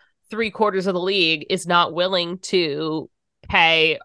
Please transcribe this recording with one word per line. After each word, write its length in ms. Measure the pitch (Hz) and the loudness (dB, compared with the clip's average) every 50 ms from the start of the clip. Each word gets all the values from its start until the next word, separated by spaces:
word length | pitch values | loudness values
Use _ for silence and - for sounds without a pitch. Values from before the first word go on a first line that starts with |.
| _ _ _ _ _ _ | _ _ _ _ _ _
three 180 | 220 214 233 214 | -6 -4 -4 -4
quarters 380 | - - 220 208 185 190 175 202 | -2 0 0 0 0 0 -2 -2
of 60 | 185 | -2
the 60 | 180 | -2
league 460 | 175 190 202 196 175 160 160 151 147 - | -2 0 0 2 2 2 0 -2 -2 -4
is 180 | 185 175 151 170 | -4 -4 -2 0
not 260 | 175 175 175 123 151 | 2 2 2 0 0
willing 460 | 170 175 185 190 180 175 170 175 180 | -2 -2 0 0 -2 -2 -4 -6 -10
to 680 | - - - 185 170 156 139 147 160 160 156 160 - - _ _ _ _ _ _ - | -6 -2 0 0 0 0 -2 -4 -4 -4 -4 -6 -6 -10 _ _ _ _ _ _ -8
pay 560 | - - 190 165 165 165 160 156 160 151 - - | 0 2 4 4 6 6 4 4 2 0 -2 -4